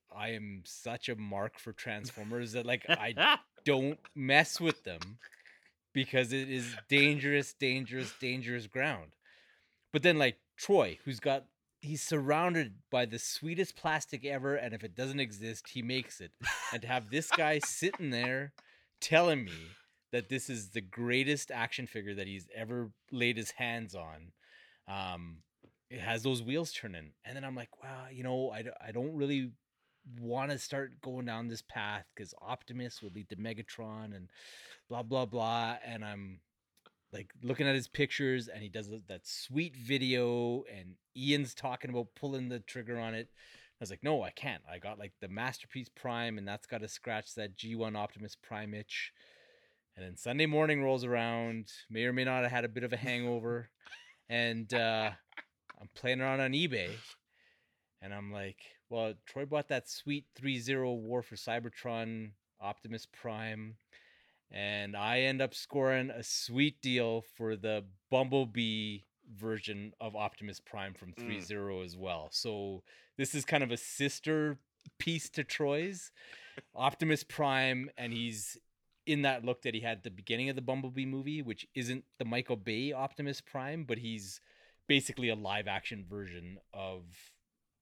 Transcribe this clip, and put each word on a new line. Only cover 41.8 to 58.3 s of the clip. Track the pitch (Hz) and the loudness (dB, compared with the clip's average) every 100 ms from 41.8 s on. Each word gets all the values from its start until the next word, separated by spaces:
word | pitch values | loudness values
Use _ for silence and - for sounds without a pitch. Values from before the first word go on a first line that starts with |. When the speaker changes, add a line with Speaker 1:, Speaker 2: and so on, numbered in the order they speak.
| 127 | -2
Speaker 1:
about | 123 117 - | -2 -4 -6
pulling | 143 135 123 | -4 -2 -4
the | 123 | -6
trigger | - 131 113 120 | -8 -10 -6 -4
on | 113 | -2
it. | 113 117 | -4 -8
I | - - - - _ | -14 -20 -20 -20 _
was | 104 | -10
like, | 131 | -4
"No, | 143 147 | 0 0
I | 92 | 0
can't. | - 139 98 78 | -6 -6 -6 -10
I | 90 | -10
got, | 101 104 | -10 -10
like, | 101 - | -12 -12
the | 98 | -8
Masterpiece | 98 127 - - 135 120 | -4 -2 -4 -10 -10 -10
Prime, | - 127 117 117 107 | -6 -4 -2 -2 -2
and | 98 | -4
that's | 104 - | -8 -6
gotta | 117 104 | -8 -6
scratch | - 123 110 - - | -8 -4 -4 -4 -6
that | 104 92 | -6 -6
G | 113 113 | -6 -2
one | 110 107 | -2 -2
Optimus | 104 - 104 - | -4 -6 -14 -14
Prime | - 104 107 | -10 -8 -6
itch." | 107 - - - - - - - _ _ _ _ - | -8 -6 -6 -6 -10 -20 -20 -20 _ _ _ _ -12
And | |
then | 92 90 | -10 -6
Sunday | 120 135 156 | -2 2 4
morning | 151 156 147 | 6 6 6
rolls | 135 131 | 4 4
around, | 120 120 117 117 117 113 107 - - | 2 2 2 0 0 -4 -8 -14 -6
may | 110 123 | 0 2
or | |
may | 127 | 2
not | 127 127 | 4 4
have | 123 | 2
had | 123 | 2
a | 117 | 0
bit | 113 | 0
of | 123 | -2
a | 117 | 0
hangover, | 127 120 120 120 117 120 120 _ - | 0 0 0 0 0 -2 -6 _ -20
Speaker 3:
<laughs> | - - - - | -20 -20 -20 -2
Speaker 1:
and, | 120 117 113 107 | 2 4 2 2
uh, | 120 113 110 107 95 _ - - _ - - | 4 4 4 2 -2 _ -16 -16 _ -20 -18
I'm | 104 | -18
playing | - 123 127 | -4 0 2
around | 131 135 | 2 4
on | 131 | 4
eBay, | 143 170 117 87 113 - - _ _ _ _ _ _ _ _ | 4 4 2 -2 -6 -12 -20 _ _ _ _ _ _ _ _
and | 98 | -10
I'm | 101 101 | -8 -8